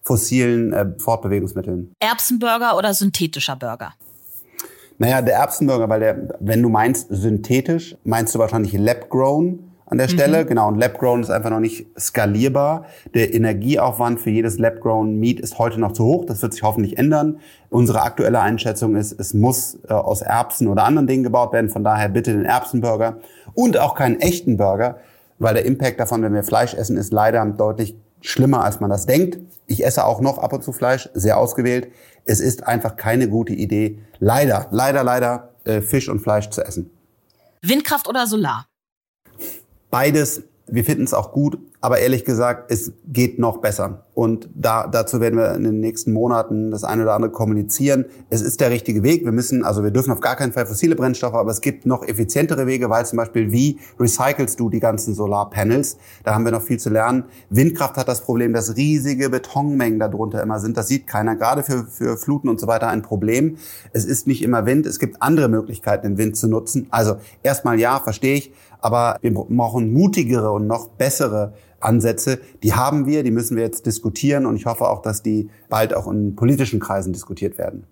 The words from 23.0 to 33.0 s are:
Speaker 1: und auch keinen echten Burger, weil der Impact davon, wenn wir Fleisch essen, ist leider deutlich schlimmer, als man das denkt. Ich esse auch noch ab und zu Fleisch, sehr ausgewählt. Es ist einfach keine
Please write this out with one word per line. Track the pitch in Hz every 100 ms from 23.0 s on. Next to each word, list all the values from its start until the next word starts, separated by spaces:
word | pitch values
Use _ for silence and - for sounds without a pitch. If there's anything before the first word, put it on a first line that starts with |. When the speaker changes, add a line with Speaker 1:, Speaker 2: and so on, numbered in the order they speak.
| 113 113 - - -
Speaker 1:
und | - 240 -
auch | 147
keinen | - 131 113
echten | 170 175 - 107
Burger, | 101 98 123 120 - _ _ _
weil | 110
der | 110
Impact | 123 131 131 117
davon, | 113 120
wenn | 110
wir | 104
Fleisch | 101 110 120
essen, | - 107 104
ist | 98
leider | 107 107 113
deutlich | 107 104 107 110 104 - _ _
schlimmer, | - - 131 131
als | 101 -
man | 101
das | 98 -
denkt. | 139 180 - - - -
Ich | -
esse | - -
auch | 104 110
noch | 135 135
ab | -
und | 135
zu | -
Fleisch, | 120 123 131 -
sehr | - 101 104
ausgewählt. | 113 - 123 123 123 - - _
Es | - 104
ist | 131 - -
einfach | 117 110
keine | -